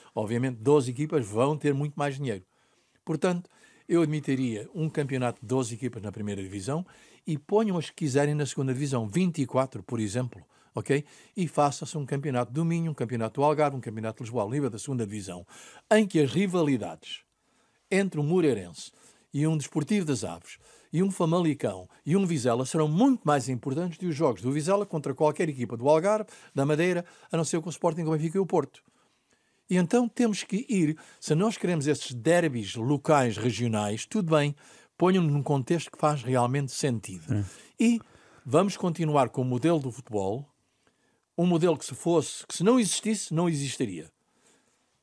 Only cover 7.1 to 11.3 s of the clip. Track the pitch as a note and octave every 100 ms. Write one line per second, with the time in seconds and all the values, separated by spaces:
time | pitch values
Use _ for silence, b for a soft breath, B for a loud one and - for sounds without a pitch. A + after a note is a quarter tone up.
7.1 | b - D3+ - G#3 A3 F3 - - D3+
8.1 | C3 D3 D3+ C3+ - C3+ B2+ C#3+ C3 G#2+
9.1 | A2+ F#3 D#3+ B2+ C3 C3 G#2 - A#2 G#2+
10.1 | A#2 B2+ G2 - b b - - C#3+ -
11.1 | b b